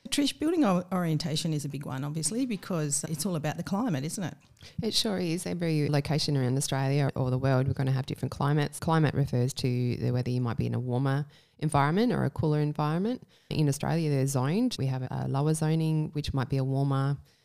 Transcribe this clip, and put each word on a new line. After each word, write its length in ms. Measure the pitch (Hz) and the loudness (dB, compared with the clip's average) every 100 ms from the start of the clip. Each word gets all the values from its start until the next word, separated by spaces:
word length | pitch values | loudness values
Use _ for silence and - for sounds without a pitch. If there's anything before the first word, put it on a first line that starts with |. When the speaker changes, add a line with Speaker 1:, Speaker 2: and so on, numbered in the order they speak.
| - | -4
Speaker 1:
Trish, 300 | - 277 - | 0 0 0
building 260 | 302 349 226 | 0 2 4
o-, 200 | 180 180 | 2 0
orientation 640 | 185 170 151 151 151 165 | -2 0 0 0 -2 -2
is 100 | 151 | -2
a 60 | 143 | -4
big 160 | 139 147 | -6 -6
one, 180 | 131 | -6
obviously, 440 | 143 160 156 226 262 | -6 -4 -4 -2 -2
because 580 | 202 - 170 151 - 151 | -4 -4 -2 0 -2 -2
it's 200 | 156 202 | -4 -2
all 80 | 170 | -2
about 220 | 151 165 | -4 -4
the 60 | |
climate, 400 | - 196 254 135 | -4 -2 0 -2
isn't 200 | 151 202 | -4 -4
it? 100 | 165 - - - - - | -6 -8 -18 -20 -12 -6
Speaker 2:
It 140 | 214 - | -2 0
sure 240 | 226 190 | 0 0
is. 260 | 175 170 180 | -2 -2 -4
Every 420 | 175 170 156 143 | -2 0 2 2
location 480 | 147 147 151 - 139 | 2 0 0 0 2
around 220 | 123 131 | 2 0
Australia 540 | - 135 135 143 135 - | 0 0 2 2 0 0
or 140 | 127 | 0
the 80 | 127 | 0
world, 300 | 135 127 135 | 2 2 2
we're 80 | 135 | 0
gonna 160 | 131 | 0
have 160 | 131 135 | 0 -2
different 240 | - 135 | -4 -4
climates. 480 | - 139 151 143 - | -2 0 2 0 -2
Climate 340 | - 160 151 | 2 4 4
refers 400 | - 139 123 127 - | 2 0 2 0 0
to 400 | 131 123 123 - | -2 0 0 0
the, 120 | 123 | 0
whether 220 | 123 123 | 0 0
you 100 | 123 | 0
might 160 | 120 113 | 0 -2
be 80 | 120 | -2
in 80 | |
a 60 | 117 | -2
warmer 480 | 123 123 139 139 147 - _ - | -2 0 2 0 -2 -10 _ -6
environment 540 | 156 143 143 180 247 | 0 2 4 4 2
or 120 | 143 131 | 2 0
a 60 | |
cooler 300 | - 156 151 | 0 2 2
environment. 600 | 147 147 151 165 214 254 - _ - | 2 0 0 0 -2 -4 -10 _ -6
In 180 | - 147 | 0 2
Australia, 400 | 143 139 160 156 | 2 0 0 2
they're 160 | 139 135 | 2 2
zoned. 520 | 135 131 196 254 - | 2 2 2 0 0
We 80 | 135 | -2
have 160 | 127 | -2
a 240 | 127 131 131 | -4 -4 -2
lower 240 | 135 151 | 0 2
zoning, 560 | 160 156 160 160 156 156 | 2 2 2 2 0 0
which 200 | 147 - | -4 -4
might 160 | 139 123 | -2 0
be 80 | 135 | 0
a 60 | |
warmer 540 | 131 135 139 135 135 143 - _ | 0 0 2 2 0 -2 -8 _